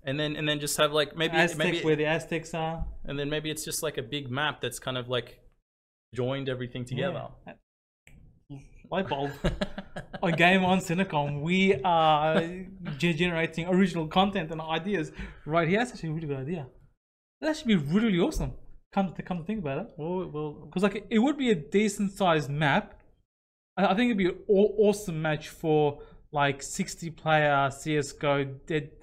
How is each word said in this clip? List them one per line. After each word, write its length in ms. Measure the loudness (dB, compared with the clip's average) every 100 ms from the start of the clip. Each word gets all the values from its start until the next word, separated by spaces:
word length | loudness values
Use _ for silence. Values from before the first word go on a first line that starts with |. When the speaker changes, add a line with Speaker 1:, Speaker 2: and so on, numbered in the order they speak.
Speaker 1:
And 160 | -4 -2
then, 160 | -2 0
and 100 | 0
then 140 | 0
just 160 | 0 2
have, 160 | 4
like, 240 | 4 0 0
maybe, 180 | 2 4
Speaker 2:
Aztec, 220 | 2 2
Speaker 1:
maybe 220 | 0 2
Speaker 2:
where 160 | 2 2
the 80 |
Aztecs 480 | 2 0 -2 -6 -4
are. 320 | -6 -4 -4 -6 -8 -8
Speaker 1:
And 120 | -6
then 120 | -4
maybe 200 | -4 -4
it's 140 | -6
just, 180 | -6 -4
like, 140 | -4 -6
a 60 |
big 280 | -6 -6 -4
map 300 | -2 -2 -2
that's 180 | -6 -6
kind 200 | -8 -6
of, 100 | -4
like, 320 | -4 -4 -12 -20 _ _ _ _ _ _
joined 360 | -4 -2 -2 -4
everything 340 | -6 -6 -8
together. 440 | -6 -4 -4 -4 -10 -16 -20
Speaker 2:
Yeah. 80 | -20 _ _ _ _ -20 -20 -20 _ -20 -18 -20 -20 -8
Light 180 | -6 -4
bulb. 220 | -4 -4 -2 -2 -2 -6 -8
Speaker 1:
<laughs> 460 | -14 -14 -14 -4
Speaker 2:
On 80 | 0
Game 300 | 4 6 6
On 160 | 4 2
Cinecom, 600 | 2 0 0 0 0 -2
we 340 | 0 4 4 4
are 560 | 4 4 6 4 4 2 0 -6 -12 -12 -10 -2
ge-, 180 | 0 2
generating 500 | 0 0 -2 -2 2
original 400 | 4 4 2 0
content 420 | 2 2 0 -4
and 100 | -6
ideas 500 | -4 -4 -2 -2 -4 -8 -14 -12 -2
right 200 | 2 4
here. 120 | 2
That's 140 | 0
actually 180 | -4 -6
a 20 |
really 140 | -6 -6
good 80 | -6
idea. 300 | -6 -8 -10 -16 -20 _ _ _ _ -6
That 160 | -4 -2
should 100 | 2
be 100 | 2
really, 320 | 2 2 2
really 100 | 2
awesome. 320 | 2 0 -4 -8 -16 -20 _
Come 200 | -2 -2
to, 80 | -4
come 160 | -8 -6
to 60 |
think 140 | -6 -6
about 200 | -4 -6
it. 100 | -8 -8
Speaker 1:
Well, 320 | -6 -6 -6
well, 360 | -8 -8 -10 -8
Speaker 2:
'Cause, 140 | 0
like, 200 | 0 0 0
it 80 | 2
would 180 | 4 2
be 140 | 2
a 40 | 0
decent 560 | 2 2 2 0 -4
sized 360 | 0 2 2 0
map. 520 | 0 2 2 0 -12 _ _ _ _ _ _ _ 0
I, 100 | 2
I 80 | 4
think 140 | 2
it'd 80 | 2
be 80 | 0
an 100 | 0 2
aw-, 280 | 4 4 4 2
awesome 320 | 2 -2 -4
match 280 | -2 -2 -6
for, 500 | -4 2 4 4 0 -12 -20 _
like, 320 | 0 0 0
sixty 480 | -6 -6 -6 -8 -12
player 600 | -6 2 4 4 4 2
C 240 | -2 -2 -2
S 160 | -2
go 320 | -2 0 0
dead, 460 | -2 -6 -4 -4 -4 -14